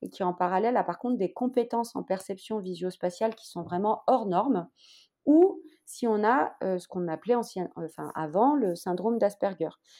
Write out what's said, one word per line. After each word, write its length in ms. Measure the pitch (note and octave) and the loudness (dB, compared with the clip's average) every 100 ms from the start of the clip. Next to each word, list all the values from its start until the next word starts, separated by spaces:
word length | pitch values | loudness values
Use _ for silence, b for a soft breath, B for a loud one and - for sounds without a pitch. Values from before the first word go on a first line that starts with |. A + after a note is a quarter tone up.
et 100 | F#3+ | -16
qui 120 | - | -4
en 100 | F3+ | -4
parallèle 440 | F3+ F3+ F#3+ A3 A#3+ | 0 0 2 2 0
a 80 | |
par 160 | F3+ F3 | -2 -4
contre 180 | B3 B3 | -4 -2
des 140 | F3+ | -2
compétences 640 | - B3+ B3+ A#3 A#3 A#3 G#3 | -2 -2 0 0 -2 -4 -8
en 80 | |
perception 560 | F3+ F#3+ - F#3+ - G#3+ | -4 -6 -4 -12 -8 -8
visio-spatiale 760 | F#3 E3+ F3+ F3 F3+ F3+ A3 | -6 -6 -8 -4 -6 -2 -4
qui 140 | A3 - | -4 -12
sont 140 | F3+ | -12
vraiment 400 | E3+ F3 G#3 A3 - | -6 -2 0 0 2
hors 200 | B3+ G3+ | 0 2
normes, 420 | F3 B3+ G3+ F3 b b b b _ - | 0 2 0 -2 b b b b _ 4
ou 340 | D#4 F#4+ G4 B B - | 8 6 4 B B -20
si 200 | - A#3+ | -4 0
on 180 | G#3+ | 2
a, 300 | G#3 C4 - - | 4 4 2 -2
euh, 160 | F#3+ F#3 | -4 -4
ce 80 | - | -4
qu'on 220 | F#3 F3 | -6 -4
appelait 260 | D#3+ G3 | -4 0
ancien-, 360 | A#3+ A3+ F#3 F3 - | 0 0 -6 -6 -8
enfin, 340 | E3 - D3+ | -10 -8 -10
avant 400 | - D#3+ E3+ B3 | -6 -2 2 4
le 200 | D4 G#3 | 4 0
syndrome 440 | E3+ - F3+ G#3 A#3 | -2 -4 -2 -2 2
d'Asperger, 500 | G3+ G3+ G3 F#3+ D#3 - b | 0 0 -4 -2 -6 -8 b